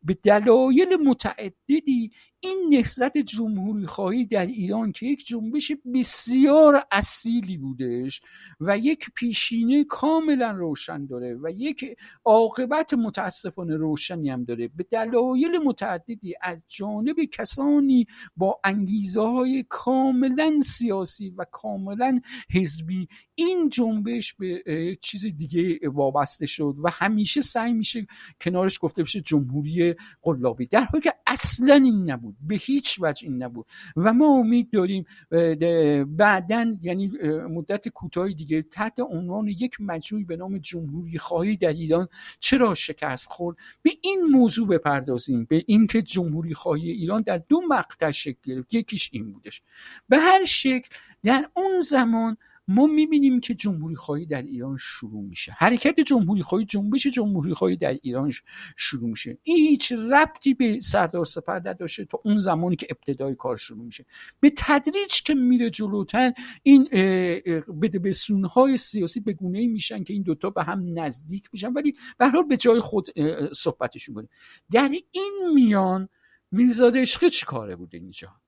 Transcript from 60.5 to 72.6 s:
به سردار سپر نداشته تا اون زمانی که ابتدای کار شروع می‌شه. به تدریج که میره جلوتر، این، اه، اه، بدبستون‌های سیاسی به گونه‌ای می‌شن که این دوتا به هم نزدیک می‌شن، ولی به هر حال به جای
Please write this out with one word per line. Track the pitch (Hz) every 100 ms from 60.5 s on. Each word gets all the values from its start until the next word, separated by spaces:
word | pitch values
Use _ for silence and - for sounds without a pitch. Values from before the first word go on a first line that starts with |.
به | 247 240 220
سردار | 196 208 170 175 156
سپر | - - 185 185
نداشته | 185 170 - 196
تا | -
اون | 214 208
زمانی | 190 160 175 175
که | -
ابتدای | - - 127 135 131
کار | 127 110
شروع | - 110 117
می‌شه. | - - - - _
به | 285 285
تدریج | - 294 294 381 392 - -
که |
میره | 285 247 247 233
جلوتر، | 165 214 202 190 226 254 247 - -
این، | 269 277 269
اه، | 190 190 185 180 170 185
اه، | 165
بدبستون‌های | - 156 196 180 185 190 - 196 185 247 269 262
سیاسی | - 214 170 240
به | 208
گونه‌ای | 170 185 190 240
می‌شن | 220 - 220
که | 185
این | 202
دوتا | 180 156 196
به | 196
هم | 156 196 175 165
نزدیک | 151 127 151 196 _
می‌شن، | 202 208
ولی | 254 294 - - -
به | 262
هر |
حال | 285
به | 302
جای | 247